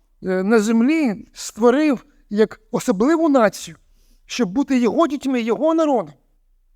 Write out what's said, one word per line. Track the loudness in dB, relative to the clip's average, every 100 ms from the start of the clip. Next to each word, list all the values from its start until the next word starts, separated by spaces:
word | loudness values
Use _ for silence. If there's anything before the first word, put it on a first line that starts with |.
| _ _
е, | -6 -4
на | 2 2
землі | 2 2 2 2 -2 -4 -12
створив | -16 -16 0 2 4 0 -2 -6 _ _
як | -2 -2 -2 _
особливу | -6 -4 0 0 2 2
націю, | 2 2 -2 -16 -20 _ _ _ _ _
щоб | -4 -2
бути | -2 0 0
його | 2 2 0
дітьми, | 0 -4 -4
його | -2 0 0
народом. | 2 0 0 -4 -14 _ _ _ _ _